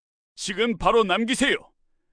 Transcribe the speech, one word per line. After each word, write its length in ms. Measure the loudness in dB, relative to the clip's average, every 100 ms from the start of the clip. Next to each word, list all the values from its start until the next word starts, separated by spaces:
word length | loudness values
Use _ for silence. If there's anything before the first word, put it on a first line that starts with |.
| _ _ _ -12
지금 420 | -8 -4 -2 0
바로 240 | 2 4
남기세요. 520 | 2 0 -2 0 0 -2 -6 _ _ _ _